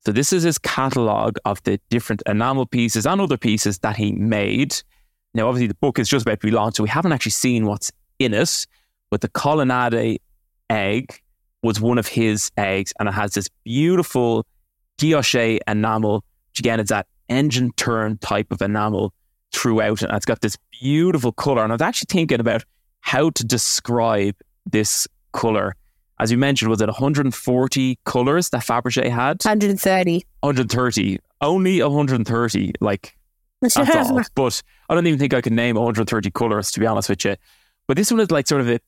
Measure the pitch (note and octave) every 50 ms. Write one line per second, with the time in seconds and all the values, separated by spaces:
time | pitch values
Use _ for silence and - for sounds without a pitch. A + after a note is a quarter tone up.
0 | _ - G#2 A2+ D3 - G3 F3+ E3 E3+ D3+ - - - - - C3 C3+ - C3
1 | A#2+ A2 G#2 G#2+ A2 A2+ G#2 - _ G#2 G2+ - _ - G2+ G2+ _ _ A#2 A#2+
2 | A2 - A2+ G2+ - - G#2 G#2 A2+ B2+ C3+ C3+ B2+ A#2 - B2 A#2 A2+ - A2+
3 | G#2 C#3 F3+ G3 G3 E3+ C#3 A#2 - A#2+ G#2 G#2+ - G#2 G2+ - - G#2+ G#2 -
4 | G#2+ G#2 G2 F#2 G2 A2+ A2 G#2 G2+ G2+ G#2 A#2 C#3+ - - - - _ _ _
5 | _ _ _ _ _ _ _ A#2 A2 A#2+ B2+ B2 B2 G#2+ G2+ _ - C#3+ A#2+ -
6 | A#2+ - C#3+ C#3 A2+ A#2 G#2+ G#2+ - G#2+ A2 A2+ G#2 A2+ G#2+ - G#2+ G#2 - D3
7 | E3+ F#3 D#3 B2 - A2 - - - C3 B2 A#2 A2 G#2 G#2 G2 - - - _
8 | _ _ _ _ C3+ A#2+ G#2 G2+ F3 E3 - - - _ _ _ _ _ _ _
9 | _ _ - G#2 - A2 _ - - C#3+ D3+ D#3 C#3 B2+ B2+ B2 B2 A#2+ A#2 A#2
10 | A2+ A2+ G#2+ - _ _ _ _ _ _ _ _ _ _ A2+ G#2+ G2 G2 G#2 A#2+
11 | C3 - - - _ _ _ _ _ _ _ _ - A2+ A2 G#2+ G#2+ A#2 B2 A#2+
12 | G#2+ - - A2+ A2+ A2 G#2+ G#2 - - _ - G#2 G2 F#2+ F#2+ G2 - - -
13 | G#2 G#2 F#2+ G#2 G#2+ G2+ - G2+ F#2+ - _ _ _ A2+ A#2 C3+ D3+ E3+ F#3 F3+
14 | F3 - - B2+ B2 A#2 A#2 A2 A2+ _ _ _ _ _ _ _ _ _ _ -
15 | D3 D#3 D#3+ D3 B2+ - - B2 A#2 A2+ A2+ - - - G#2+ G#2+ G#2+ A2 A2 A2
16 | A2 G#2+ G#2 G#2+ - _ _ _ _ _ _ - A#2+ A#2+ A2+ A2+ G#2+ G2 A2+ G2+
17 | F#2+ _ _ _ _ _ A#2+ C3 C#3+ D3+ A#2+ B2+ B2+ A#2 - - - - A#2 A2+
18 | A2 G#2+ G#2+ G2+ - - G#2 G2+ A2 _ - G2 G2 G2 G#2 G#2+ G#2+ A2 G#2+ F#2+
19 | G2+ G2 - _ _ _ _ _ _ _ - - - B2+ A2+ A2 G#2+ G#2 A2 G#2
20 | G#2+ - - G#2 - - A#2 - - G#2+ G2+ - _ _ - - B2 C3+ D3 D#3
21 | E3+ F#3 F3+ D3+ A#2+ B2 A2 - - D3 C#3 A#2 A2 A2 A2+ A#2 D3+ G3 A#3+ -
22 | - - - F#3+ E3 - C#3 A#2 A#2 A#2 A2 A2+ - _ _ _ _ _ _ _
23 | _ - - C3 D3+ D#3+ D3+ - A#2+ A2 B2 A#2 - - - - - - A#2+ A#2+
24 | A2+ A2+ A2 G#2 G2+ G2+ G2+ _ _ _ _ _ _ - - G#2+ G#2+ G#2+ - -
25 | - - _ _ _ _ - - - A2+ A2 G#2 G2 G2 F#2+ _ _ _ _ _
26 | _ _ _ _ A2 A2 A#2 A#2+ C3+ C#3 C#3 B2 A2+ A2 A2+ G#2 A2 G#2 G#2 -
27 | B2+ C#3 D3+ C#3+ C#3+ C3+ A#2 - - - B2+ B2 B2+ C3 - C#3 C3 C3 B2+ -
28 | _ - - B2+ B2 C3+ D3 F3 F3+ - - A#2+ A2+ - A#2 A#2+ A#2 C3 A#2 B2+
29 | B2 B2 A#2+ A#2+ B2 C3+ D#3+ G3 - A3 G#3+ G#3+ G3+ G3+ G3+ F#3+ - G3 F#3+ F#3+
30 | F#3 F3+ E3+ F3+ - _ _ - - C#3+ C#3+ B2+ B2+ G#2+ - B2 B2+ B2 A2 G#2+
31 | G2+ G2+ F#2+ - _ _ _ _ C#3+ D3 F3 F#3+ F#3+ F#3 F#3+ E3+ B2+ D3 C#3+ D3
32 | D3 C#3 C3 A#2+ G#2+ - A#2 A2+ A#2+ A2+ - G2 G2 F#2 F2 - G2+ G#2 G2 G2
33 | - - _ _ _ _ _ _ _ _ _ _ - A#3+ - - C#4+ C4 E4 D#4+
34 | C4+ A#3+ C4 B3+ A3+ - - C#3 C3+ B2 - - - _ _ _ _ _ D#3 E3+
35 | F3 E3+ D#3 C3+ C#3+ C3 B2+ B2 A#2+ A#2 A2+ A#2 A#2 A#2+ A#2 G#2+ A#2+ A#2 A2 G#2+
36 | A2 F#2+ A#2 A2 F#2+ G2+ - - A#2+ A2+ G#2+ G#2 G2 - - - G#2+ A2+ A2 G#2+
37 | G#2 - G2+ F#2+ - G2 G2 - _ _ _ _ _ _ _ _ _ - C3+ D3+
38 | G#3 - B3 A3+ G#3+ F#3 E3+ D3 C3 - D3+ C#3 B2+ A#2+ A#2+ A#2+ _